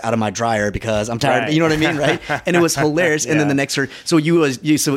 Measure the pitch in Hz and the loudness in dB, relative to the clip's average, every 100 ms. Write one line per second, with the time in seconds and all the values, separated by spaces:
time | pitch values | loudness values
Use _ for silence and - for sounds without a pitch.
0 | 113 113 107 98 117 110 104 90 113 107 | -2 0 -2 -2 -2 0 0 -2 -2 -2
1 | 107 117 139 127 117 156 165 156 156 143 | -2 -2 0 0 2 2 2 2 0 0
2 | 143 165 - 143 - 175 165 170 156 151 | 0 -2 -4 -6 0 2 2 2 0 2
3 | 180 151 131 151 147 139 139 - 135 - | 0 0 0 0 2 0 -2 -2 -4 -6
4 | - 165 151 170 151 123 151 151 - | -2 0 2 2 2 0 0 0 0